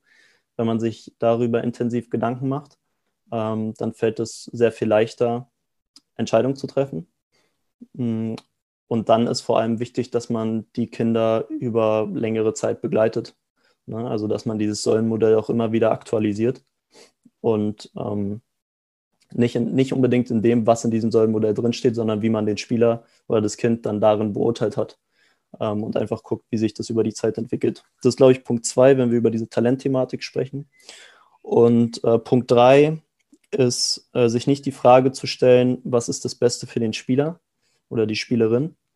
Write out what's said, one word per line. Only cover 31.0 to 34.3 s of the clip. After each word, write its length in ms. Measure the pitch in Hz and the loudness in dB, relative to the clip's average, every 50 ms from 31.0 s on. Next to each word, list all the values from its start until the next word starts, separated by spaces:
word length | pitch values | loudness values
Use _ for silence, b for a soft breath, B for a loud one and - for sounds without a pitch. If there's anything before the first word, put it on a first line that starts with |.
| B B B B B B B B | B B B B B B B B
Und, 600 | - - - 117 117 117 120 117 117 117 117 - | -8 0 4 4 6 6 6 4 4 2 0 -2
äh, 160 | - 117 117 117 | 0 2 2 2
Punkt 320 | 113 - 139 127 120 - | 2 2 0 0 2 4
drei 500 | 127 120 120 127 135 143 147 156 160 156 _ _ _ _ _ _ _ _ _ - | 4 6 8 8 8 8 6 4 2 -4 _ _ _ _ _ _ _ _ _ -8
ist, 580 | - - 131 123 123 - - - - - _ _ - | -2 0 2 2 2 0 -4 -4 -4 -6 _ _ -2
äh, 140 | 131 123 | 0 2
sich 200 | 117 | 2